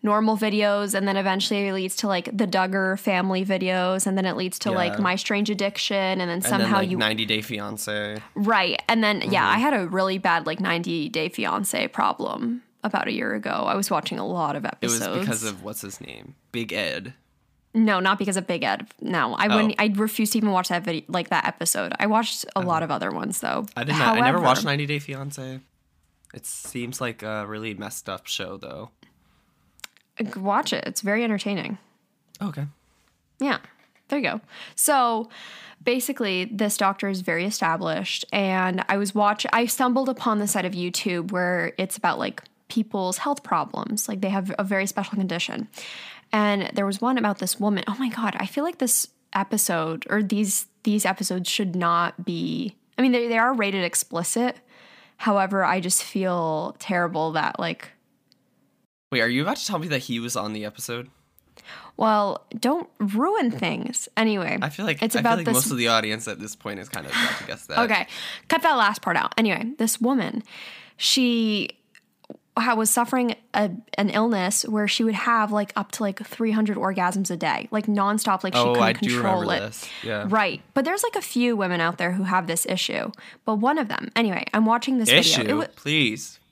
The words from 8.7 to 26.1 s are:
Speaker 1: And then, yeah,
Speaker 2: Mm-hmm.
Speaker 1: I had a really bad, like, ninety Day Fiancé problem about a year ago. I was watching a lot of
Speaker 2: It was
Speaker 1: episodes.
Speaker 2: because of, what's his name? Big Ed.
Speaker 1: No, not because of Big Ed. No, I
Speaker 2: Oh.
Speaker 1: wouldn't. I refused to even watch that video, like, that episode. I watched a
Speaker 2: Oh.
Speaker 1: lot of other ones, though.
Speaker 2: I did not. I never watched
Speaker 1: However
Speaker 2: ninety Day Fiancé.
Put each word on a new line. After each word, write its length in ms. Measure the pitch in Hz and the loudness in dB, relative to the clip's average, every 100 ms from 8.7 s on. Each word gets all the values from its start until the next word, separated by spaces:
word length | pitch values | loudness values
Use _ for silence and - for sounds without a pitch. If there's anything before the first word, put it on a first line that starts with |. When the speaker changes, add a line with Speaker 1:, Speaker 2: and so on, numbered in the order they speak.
| - - | -2 0
Speaker 1:
And 140 | 226 | 2
then, 160 | 214 208 | 2 2
yeah, 220 | - 190 101 | 0 2 4
Speaker 2:
Mm-hmm. 100 | 190 | 4
Speaker 1:
I 20 | |
had 160 | 269 | 4
a 120 | 254 175 | 2 0
really 300 | 180 190 190 | 0 0 0
bad, 280 | 185 170 160 | 2 0 0
like, 140 | 165 | -2
ninety 480 | 190 170 175 165 147 | 0 0 0 -2 -2
Day 200 | 160 160 | -2 -4
Fiancé 600 | - 90 92 190 - - | -4 -2 -2 -2 -2 -2
problem 680 | - - - - - 233 240 _ _ | 0 0 0 -4 -4 -4 -6 _ _
about 260 | 214 208 - | -4 -2 -2
a 40 | |
year 220 | - - | -2 -4
ago. 160 | 214 208 | -4 -4
I 240 | - - | -2 -2
was 160 | 196 202 | -2 0
watching 280 | 165 - - | -2 -2 -6
a 80 | 98 | -4
lot 300 | 180 151 143 | -2 -2 -2
of 80 | |
Speaker 2:
It 120 | - - | -6 -4
was 200 | 120 117 | -2 -2
Speaker 1:
episodes. 180 | 98 101 | -2 -2
Speaker 2:
because 220 | 196 113 | -2 -4
of, 180 | 110 98 | -4 -8
what's 160 | 98 110 | -10 -10
his 180 | 101 98 | -10 -12
name? 340 | - 57 - - _ | -14 -16 -16 -20 _
Big 200 | 120 113 | -8 -4
Ed. 400 | 92 87 69 95 - _ _ _ _ _ | -4 -2 -4 -8 -16 _ _ _ _ _
Speaker 1:
No, 260 | 226 220 190 | 4 4 4
not 180 | 185 202 | 2 2
because 200 | 202 190 | 0 -2
of 80 | 190 | -2
Big 160 | 175 | -2
Ed. 220 | - 98 - - | 0 -2 -6 -10
No, 320 | - 175 120 | -2 0 0
I 140 | - 214 | 2 4
Speaker 2:
Oh. 80 | 214 | 4
Speaker 1:
wouldn't. 180 | 220 - | 4 2
I 140 | 214 | 2
refused 380 | 202 214 - 214 | 2 0 0 0
to 60 | 226 | 2
even 120 | 214 | 4
watch 180 | 185 180 | 2 2
that 120 | 175 | -2
video, 200 | 180 160 - | -2 -6 -2
like, 200 | 175 165 | -4 0
that 180 | 170 - | 0 0
episode. 460 | - 175 - 87 - | -2 -2 -2 -2 0
I 60 | 208 | 2
watched 380 | 214 220 - - 196 | 2 2 -4 -4 -4
a 40 | |
Speaker 2:
Oh. 0 | |
Speaker 1:
lot 200 | 180 160 | 0 0
of 80 | 160 | 0
other 200 | 143 95 | -2 -2
ones, 300 | - - - | -4 -4 -4
though. 260 | - 67 - - | -2 -4 -4 -6
Speaker 2:
I 80 | |
did 80 | 127 | -2
not. 240 | 151 147 220 | 2 4 4
I 40 | |
never 180 | 123 175 | 4 4
watched 220 | 147 131 | 4 4
Speaker 1:
However 60 | 147 143 | 2 0
Speaker 2:
ninety 80 | 143 | -2
Day 120 | 147 | -4
Fiancé. 640 | 143 135 139 139 131 131 _ _ _ _ _ | -6 -10 -10 -10 -10 -12 _ _ _ _ _